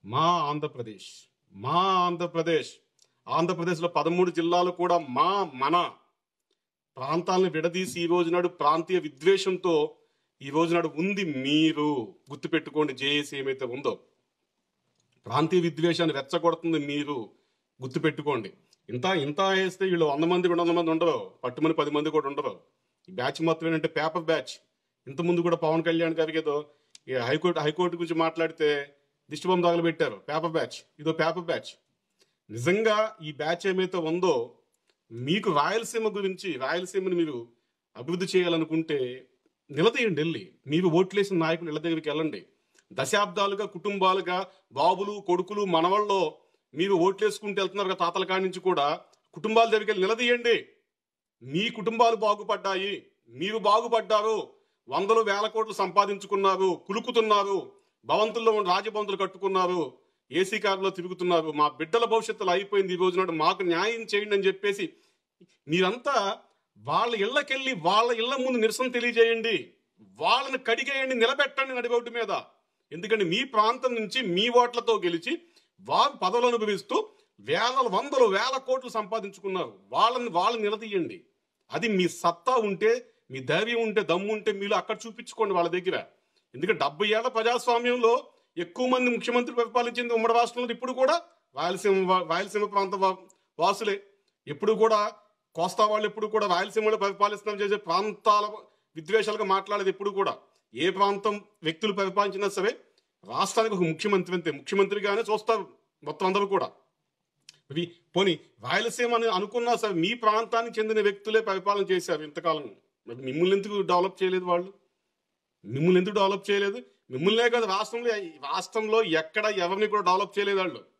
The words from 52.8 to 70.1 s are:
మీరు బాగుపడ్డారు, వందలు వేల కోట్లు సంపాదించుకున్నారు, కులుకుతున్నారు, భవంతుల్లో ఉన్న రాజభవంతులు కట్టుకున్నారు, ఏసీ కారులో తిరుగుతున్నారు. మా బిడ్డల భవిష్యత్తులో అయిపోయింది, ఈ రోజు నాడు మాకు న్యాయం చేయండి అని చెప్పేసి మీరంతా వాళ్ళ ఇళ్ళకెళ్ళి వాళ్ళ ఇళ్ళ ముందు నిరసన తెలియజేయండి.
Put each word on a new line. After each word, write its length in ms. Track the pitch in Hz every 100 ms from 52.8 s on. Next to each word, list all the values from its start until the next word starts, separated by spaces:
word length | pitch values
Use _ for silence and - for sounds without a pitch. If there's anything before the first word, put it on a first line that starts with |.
| 196 190 _ _ _
మీరు 240 | - - 226
బాగుపడ్డారు, 800 | 202 233 233 226 190 214 214 214 135 _ _ _ -
వందలు 340 | 143 196 226 214
వేల 160 | 196 214
కోట్లు 200 | 220 220 202
సంపాదించుకున్నారు, 880 | 190 180 202 202 190 196 196 185 190 165 -
కులుకుతున్నారు, 720 | 202 240 226 220 208 196 190 - _ _ _ 113
భవంతుల్లో 460 | 165 214 226 226 214
ఉన్న 140 | 190
రాజభవంతులు 460 | 185 208 196 180 190
కట్టుకున్నారు, 600 | 190 - 190 190 180 180 139 - _ _ _
ఏసీ 280 | 147 190 214
కారులో 320 | 202 190 190
తిరుగుతున్నారు. 580 | 185 175 185 180 170 160
మా 140 | 147 147 -
బిడ్డల 260 | 160 233 226
భవిష్యత్తులో 380 | 226 220 214 190
అయిపోయింది, 400 | 185 196 202 190
ఈ 60 | 180
రోజు 140 | 185 180
నాడు 140 | 185 165
మాకు 180 | 156 185 180
న్యాయం 300 | 170 208 233 220
చేయండి 240 | 202 208 202
అని 100 | 190
చెప్పేసి 380 | 190 208 196 175 _ _ _ _ _ _ _ -
మీరంతా 480 | 170 180 240 285 262 196 220 _ _ _ _
వాళ్ళ 340 | 110 165 233 226
ఇళ్ళకెళ్ళి 480 | 202 277 285 262 262 226 160
వాళ్ళ 240 | 208 240 233
ఇళ్ళ 120 | 233 269
ముందు 160 | 254 247
నిరసన 300 | 220 - 262 247
తెలియజేయండి. 600 | 240 233 226 226 226 190 - _ _ _ 98